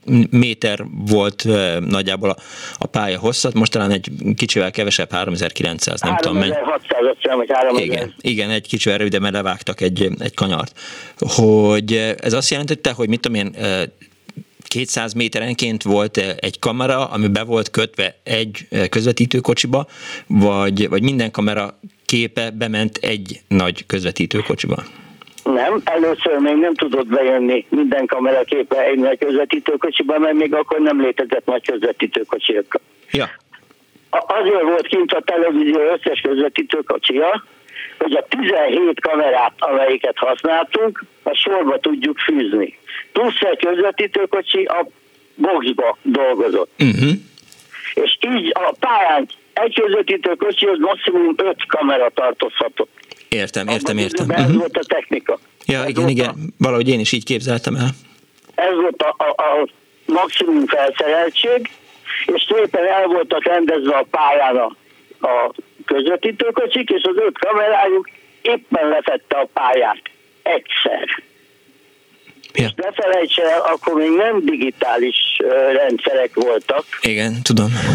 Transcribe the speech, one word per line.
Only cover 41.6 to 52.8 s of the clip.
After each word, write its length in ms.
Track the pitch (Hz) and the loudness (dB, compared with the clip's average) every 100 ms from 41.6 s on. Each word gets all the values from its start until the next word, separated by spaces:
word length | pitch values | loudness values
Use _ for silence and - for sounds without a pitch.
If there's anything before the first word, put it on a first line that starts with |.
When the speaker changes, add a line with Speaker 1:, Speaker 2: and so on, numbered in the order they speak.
| 302 - | 0 0
Speaker 2:
tudjuk 400 | - 285 254 - | 0 0 -2 -2
fűzni. 600 | - 147 107 104 92 - - - - | 0 0 2 0 -2 -8 -16 -16 -6
Plusz 280 | 196 240 - | 0 0 0
egy 180 | 190 - 175 | 0 0 0
közvetítőkocsi 960 | 349 196 - 202 202 190 196 - 190 | 2 0 0 -2 -2 0 -2 -2 -2
a 220 | 185 175 - _ _ _ _ | 0 -2 -4 _ _ _ _
boxba 640 | - 190 170 - - 120 - | -2 0 2 0 0 -2 0
dolgozott. 680 | - 139 131 101 107 98 87 - | 0 2 2 2 0 0 -2 0
Speaker 1:
Mhm. 300 | 139 104 143 190 - - _ - - - - | 2 4 2 0 -6 -20 _ -20 -20 -16 -6
Speaker 2:
És 240 | - - - 349 247 | -2 0 0 -2 -2
így 140 | 320 | -2
a 200 | - - - | 0 -2 -2
pályán 500 | 254 220 175 147 - - _ | 0 2 4 2 -2 -10 _
egy 220 | - 226 233 | -2 0 0
közvetítőkocsihoz 960 | 214 208 190 196 180 170 208 185 202 165 | 2 2 0 0 0 0 -2 0 0 2
maximum 560 | 180 190 - 180 170 156 | 0 0 0 2 2 2
öt 300 | 190 170 - | -2 -2 -4
kamera 440 | 156 139 131 120 | 0 2 2 2
tartozhatott. 760 | - 127 - 120 - - - | 2 0 0 -4 -2 -2 -2